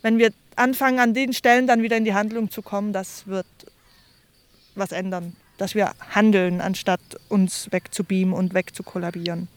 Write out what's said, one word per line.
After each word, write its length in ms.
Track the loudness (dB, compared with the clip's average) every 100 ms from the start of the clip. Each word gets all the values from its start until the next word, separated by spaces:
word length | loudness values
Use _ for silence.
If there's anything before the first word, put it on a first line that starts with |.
wenn 160 | 2 4
wir 140 | 4 2 _ 0
anfangen, 420 | 0 2 2 4
an 140 | 2
den 200 | 2 0
Stellen 320 | 2 4 4
dann 160 | 4 2
wieder 160 | 2 0
in 80 |
die 80 | 2
Handlung 380 | 0 -2 -4 -6
zu 100 | -6
kommen, 320 | -8 -6 -4
das 320 | -6 -8 -16 -8
wird 200 | -8 -8 _ -20 _ _ _ _ _ _ _ _ _ _
was 160 | -10 -6
ändern. 440 | -6 -6 -8 -10 -16 _ -8
Dass 180 | -4
wir 180 | -2 -2 -4 -2
handeln, 500 | 4 6 6 2 0
anstatt 400 | -4 -2 -2 -2 _ -20 _
uns 420 | 2 2 -2 -6
wegzubeamen 640 | -6 -4 -8 -2 0 0
und 200 | 0 0
wegzukollabieren. 960 | -2 -4 -12 -10 -8 -8 -8 -8 -8 -10